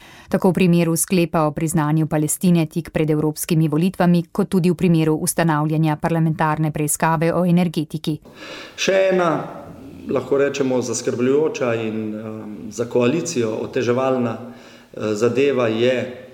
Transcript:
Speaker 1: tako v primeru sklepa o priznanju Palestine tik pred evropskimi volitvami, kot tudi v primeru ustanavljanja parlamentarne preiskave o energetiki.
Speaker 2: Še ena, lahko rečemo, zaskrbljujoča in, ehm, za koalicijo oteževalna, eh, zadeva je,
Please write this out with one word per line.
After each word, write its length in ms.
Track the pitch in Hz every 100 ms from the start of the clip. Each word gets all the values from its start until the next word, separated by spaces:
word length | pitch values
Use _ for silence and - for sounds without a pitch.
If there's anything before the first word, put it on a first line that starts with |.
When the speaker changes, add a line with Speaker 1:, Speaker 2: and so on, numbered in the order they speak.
| - - -
Speaker 1:
tako 220 | 196 190
v 40 |
primeru 420 | 165 185 170 170 165
sklepa 480 | - 185 170 170
o 80 | 151
priznanju 560 | 151 160 160 147 156 156
Palestine 580 | 156 151 - 185 170 156
tik 240 | - 156
pred 180 | 165 156
evropskimi 580 | 151 156 156 - 160 160
volitvami, 560 | 151 185 - 175 175 165
kot 180 | - 185
tudi 220 | 190 170
v 40 | 170
primeru 400 | 180 165 156 156
ustanavljanja 800 | 170 - 165 151 151 156 160 151
parlamentarne 760 | 170 165 160 156 160 151 156
preiskave 600 | 151 151 - 165 160 165
o 120 | 165 180
energetiki. 760 | 175 180 160 151 156 - 151 - - - - - -
Speaker 2:
Še 380 | - 190 190
ena, 340 | 185 170 151 - - - - - - -
lahko 280 | 131 120 139
rečemo, 440 | 139 139 131 127
zaskrbljujoča 920 | 117 110 - 113 123 143 156 147 127 113
in, 400 | 113 110 110 107
ehm, 560 | 110 110 107 107 107
za 140 | 104 120
koalicijo 680 | 123 123 160 170 123 110 110
oteževalna, 760 | 110 135 117 120 131 127 120 110
eh, 760 | 117 - - - - - 107
zadeva 540 | 104 117 117 143 127 117
je, 600 | 107 123 123 107 - -